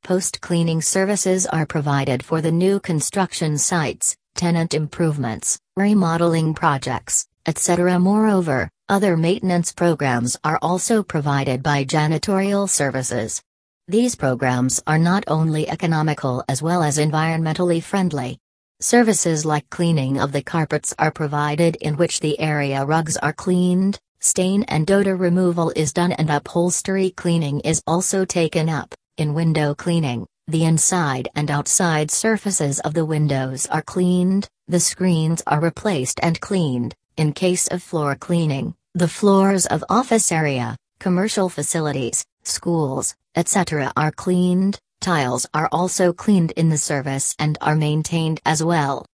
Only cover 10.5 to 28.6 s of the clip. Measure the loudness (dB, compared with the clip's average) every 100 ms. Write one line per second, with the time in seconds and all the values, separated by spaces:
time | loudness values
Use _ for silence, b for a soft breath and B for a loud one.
10.5 | -2 0 -2 0 0 0 -2 0 0 0
11.5 | -2 0 -2 0 0 0 0 0 -2 0
12.5 | 0 -2 -2 -2 -2 -4 -4 -4 -8 _
13.5 | _ _ _ -2 0 0 0 -2 0 0
14.5 | 0 0 -2 0 2 2 2 0 0 0
15.5 | 0 -4 -4 -2 0 0 -2 -4 -4 -4
16.5 | -4 0 0 0 0 0 0 0 0 -2
17.5 | 0 0 0 0 0 0 -2 -6 -10 _
18.5 | _ _ _ 2 4 6 2 0 0 0
19.5 | -2 -4 -2 0 2 2 0 0 -2 -2
20.5 | -2 -2 -2 -4 0 -2 0 -4 -2 -2
21.5 | 2 0 0 -4 0 0 0 -2 -2 -2
22.5 | 0 -2 -2 0 0 0 -4 -4 -4 -2
23.5 | 2 2 2 0 -2 _ _ -2 0 0
24.5 | 0 0 0 2 2 2 2 2 4 2
25.5 | 2 0 0 -2 0 0 0 0 0 -2
26.5 | 0 0 0 -2 0 0 -2 0 0 0
27.5 | -2 -2 -2 0 0 0 0 0 0 0
28.5 | 0